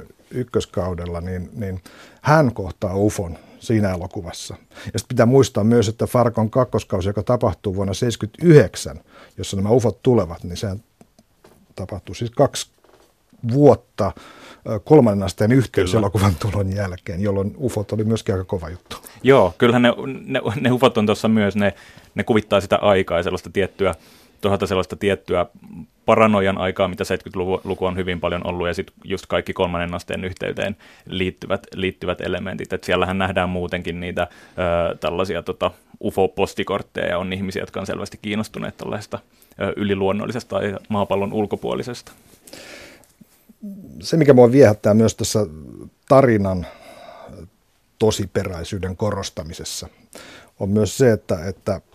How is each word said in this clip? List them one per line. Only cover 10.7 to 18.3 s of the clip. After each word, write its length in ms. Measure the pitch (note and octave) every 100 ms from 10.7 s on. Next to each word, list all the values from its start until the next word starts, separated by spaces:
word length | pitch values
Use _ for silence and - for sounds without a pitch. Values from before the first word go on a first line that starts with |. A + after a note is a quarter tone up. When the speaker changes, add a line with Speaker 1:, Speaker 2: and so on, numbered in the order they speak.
| F#2+ - _ _ _ _ _ - _ _ -
Speaker 1:
tapahtuu 400 | F#2+ G2+ - G2+
siis 160 | A#2+
kaksi 380 | - C#3 - - _ _ _ _ _ _ _ A#2
vuotta, 580 | C3 C#3+ G#2+ _ - G2 - - - - - -
ö, 100 | A2
kolmannen 440 | - D3+ A#2 G2+
asteen 280 | F#2 - G#2+
yhteiselokuvan 840 | C3 A2 - F2+ A2 G2+ G2+ G2 E2
Speaker 2:
Kyllä. 120 | G#2+
Speaker 1:
tulon 240 | G2+ G2 G2
jälkeen, 460 | G2 F2+ - F2
jolloin 340 | G#2 G2 G2 -
ufot 340 | B2+ - G2+
oli 120 | A2
myöskin 320 | G#2+ A2+ -